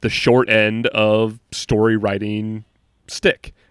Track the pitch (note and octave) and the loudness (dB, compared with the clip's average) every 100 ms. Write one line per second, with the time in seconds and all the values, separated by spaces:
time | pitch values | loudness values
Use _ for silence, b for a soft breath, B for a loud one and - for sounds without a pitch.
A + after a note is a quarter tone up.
0 | A2+ - - B2 - A2 G#2+ A2 A#2 - | -6 -2 2 2 4 2 2 0 -2 0
1 | G#2+ G#2+ A2 A2 _ - - A2 A2+ A2 | 2 2 0 -4 _ -12 -2 2 2 2
2 | G2+ G2 G#2 G#2 A2 A2 A2 _ _ _ | 0 -4 -4 -6 -6 -10 -14 _ _ _
3 | - - G3 - - - _ | -18 -4 -2 -2 -8 -20 _